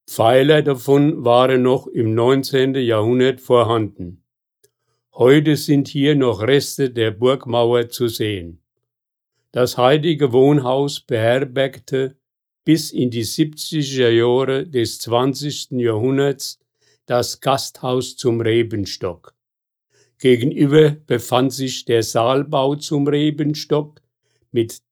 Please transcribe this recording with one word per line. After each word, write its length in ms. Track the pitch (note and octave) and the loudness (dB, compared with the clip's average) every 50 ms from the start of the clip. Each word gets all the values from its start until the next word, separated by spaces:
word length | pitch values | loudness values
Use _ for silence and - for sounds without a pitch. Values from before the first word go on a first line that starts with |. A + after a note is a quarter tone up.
| _ | _
Pfeiler 540 | - - - A2 A2+ B2+ C3 C3+ D3 D#3 D#3 | -8 -2 2 4 4 6 6 6 6 4 4
davon 640 | D3 D3 C3+ B2 - C#3 C#3 C#3+ C#3+ D3+ E3+ - B2 | 4 0 -2 -2 0 2 4 4 4 2 0 0 2
waren 360 | A#2+ A#2+ B2 B2+ C3 C3 B2+ | 2 4 4 4 4 2 2
noch 260 | B2 B2+ C3 C3 B2+ | 2 2 0 0 -2
im 280 | - - B2 A#2 A2 A2 | -6 -4 -2 -2 0 0
neunzehnten 680 | A#2 A#2 B2+ C3+ C3+ - - - C3+ C3 C3+ C3 C3+ | 2 2 2 2 2 0 -2 0 0 0 0 0 -2
Jahrhundert 600 | B2+ A2+ A2+ G#2+ G#2 A#2 B2 B2+ B2+ C3+ C3 B2+ | 0 0 0 0 0 0 2 2 2 0 -2 -2
vorhanden. 840 | - - B2 A#2+ A2+ A2 A#2 A2+ G#2+ F#2 - - F#2 F2 F#2 - _ _ _ _ _ _ _ _ _ _ _ _ _ _ _ _ _ _ - | -2 2 2 4 4 2 0 0 -2 -4 -8 -12 -14 -14 -16 -18 _ _ _ _ _ _ _ _ _ _ _ _ _ _ _ _ _ _ -2
Heute 440 | - A#2+ B2+ C#3 D#3 D3 D#3 D3 | 2 4 6 6 6 4 2 0
sind 320 | - - - D3 C#3 C3+ - | 0 0 0 0 0 0 -2
hier 260 | - C#3+ C#3 D3 D3+ | -2 -2 0 2 2
noch 260 | C#3 C3 A#2+ G#2+ F#2+ | 2 2 0 0 -2
Reste 480 | G#2+ A#2 C#3 C#3+ C3+ - - - C#3 B2+ | 0 2 2 2 0 -2 -6 -4 -4 -4
der 220 | A#2+ A#2 A2 A2 | -2 -2 -2 -2
Burgmauer 760 | G2+ G2+ A#2+ B2+ C3+ B2+ - A#2+ A#2 A#2+ A#2+ A#2 A#2+ A#2+ A#2 A#2+ | -2 0 0 0 0 0 -4 -4 0 0 2 2 2 0 -2 -4
zu 180 | - - B2+ | -4 -4 -4
sehen. 540 | A#2 A2+ - A#2 G#2+ G#2 F#2 E2+ E2 F2 - _ _ _ _ _ _ _ _ _ _ _ _ _ _ _ _ _ _ | -4 -2 -4 -6 -4 -6 -6 -10 -14 -16 -20 _ _ _ _ _ _ _ _ _ _ _ _ _ _ _ _ _ _
Das 260 | - B2 B2+ B2 - | -2 0 0 0 0
heutige 540 | - B2 B2+ D3 D#3 D3 F3 D#3 C#3 D3 B2+ | 2 2 2 2 2 0 -2 -2 0 0 2
Wohnhaus 680 | A2+ C3 C3 C#3+ D3 D3 B2 B2 B2+ C#3 C#3+ C#3+ C#3+ - | 4 4 4 4 4 2 2 0 -2 -2 -2 -4 -6 -10
beherbergte 1120 | _ - B2+ A2 A2 A#2 B2 C3+ C#3+ B2+ B2 C3+ C3+ B2+ - - - - C#3+ C3 C3+ C3+ - _ _ _ _ _ _ _ _ _ - | _ -6 -2 0 2 2 2 0 -2 -4 -4 -4 -4 -4 -6 -10 -12 -6 -4 -4 -4 -4 -8 _ _ _ _ _ _ _ _ _ 0
bis 280 | D3+ D#3 D#3+ D#3 - | 0 0 0 0 -4
in 180 | - - B2 B2 | -4 -4 -2 -2
die 160 | A2+ A#2 A2 | -2 -4 -6
siebziger 840 | - - - D#3 D3+ D3+ - - - E3 D#3 C#3+ B2+ C3+ C3 B2 A#2 | -4 -2 -2 -2 -2 -4 -12 -12 -8 -6 -4 -4 -4 -2 0 2 2
Jahre 560 | A#2 A#2 A#2 B2 B2 C3 C3+ C3 C3+ C3+ D3+ | 4 4 2 2 2 2 0 0 -2 -4 -4
des 340 | F3 C#3 B2 A2+ G#2+ - - | -4 -4 -4 -4 -4 -6 -10
zwanzigsten 840 | - A#2 A#2 A#2+ B2+ C#3 C3+ - C#3+ D3 C3 - - - C3+ B2 | -6 -2 0 0 0 0 -2 -4 -6 -8 -8 -10 -10 -8 -4 -2
Jahrhunderts 800 | A#2+ A#2 A2 G#2+ A2+ C3 C3+ C#3 C#3+ C#3+ C3+ C3 - - - _ _ _ _ _ _ _ _ _ _ | -2 -2 -2 -2 -2 -2 0 0 0 -2 -2 -6 -10 -14 -14 _ _ _ _ _ _ _ _ _ _
das 360 | - B2 A#2+ A#2+ - - - | -4 -2 -2 -2 -4 -8 -6
Gasthaus 720 | - C3+ C#3 - - - - - - B2+ B2+ B2+ B2 - - | -2 -2 -2 -2 -4 -8 -12 -10 -6 -4 -4 -4 -4 -6 -8
zum 240 | - - B2 A#2 A2+ | -4 -2 -2 -2 0
Rebenstock. 960 | A2+ A2+ A2+ A#2 A#2 G#2+ A2 G#2 G2 - - - - F2+ E2 - _ - _ _ _ _ _ _ _ _ _ _ _ _ _ _ _ _ _ _ - | 0 0 0 0 0 -2 -4 -8 -8 -8 -10 -10 -10 -10 -10 -12 _ -20 _ _ _ _ _ _ _ _ _ _ _ _ _ _ _ _ _ _ 2
Gegenüber 680 | B2+ B2 A2+ A#2 D3+ - - D3+ C#3 C#3+ D#3 D#3 D3 | 4 4 4 2 -2 -2 0 0 2 4 4 4 4
befand 600 | D3+ - _ - A#2+ A#2 - - B2 B2 C3 C3+ | 2 -2 _ -4 -4 -4 -2 -2 0 0 0 0
sich 320 | B2 C3 C3+ B2+ - - - | -2 -4 -8 -8 -8 -8 -4
der 180 | - A#2 A2+ | -2 0 0
Saalbau 760 | A2 - - A#2 A2+ A#2+ C3 C#3+ C#3+ D3 D#3 C#3 C3+ C#3 D3 | 0 0 -2 0 0 0 0 -2 -2 -2 -2 -2 -2 -2 -4
zum 320 | D3 D3 - D#3 C#3+ C#3+ | -4 -6 -4 -4 -2 -2
Rebenstock 920 | D3 D3 D3 D3+ D3+ D3 D3 D3+ D3 D3 - - - D3+ D3 D3+ - _ _ _ _ _ _ _ _ _ _ _ _ - | 0 0 0 -2 -2 -2 -2 -4 -4 -4 -6 -6 -4 -4 -4 -4 -6 _ _ _ _ _ _ _ _ _ _ _ _ -4
mit 260 | A#2+ A#2 A2+ - - _ _ | -4 -4 -4 -6 -18 _ _